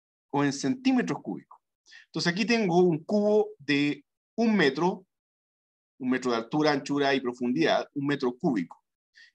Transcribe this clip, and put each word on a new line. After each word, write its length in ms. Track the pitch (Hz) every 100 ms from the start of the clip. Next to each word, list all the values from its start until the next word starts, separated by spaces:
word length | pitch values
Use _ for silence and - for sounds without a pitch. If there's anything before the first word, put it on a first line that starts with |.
| _ _ _
o 100 | 143
en 80 | 143
centímetros 680 | 135 139 127 262 262 170 143
cúbicos. 360 | - - - - _ _ _ - -
Entonces 240 | 165 165
aquí 140 | 175
tengo 380 | 220 233 202 170
un 200 | 180 151
cubo 440 | - 208 208 214 208 -
de 460 | 143 143 147 139 - _ _
un 200 | - 233
metro, 520 | 208 147 131 180 214 - _ _ _ _ _ _ _ _ -
un 120 | 131
metro 220 | 127 127
de 60 | 117
altura, 340 | 117 151 151
anchura 420 | 143 139 143 139
y 60 | 135
profundidad, 680 | 127 123 120 139 139 98 120
un 120 | 143 143
metro 300 | 139 123 123
cúbico. 460 | 170 113 85 - _ _ _ - -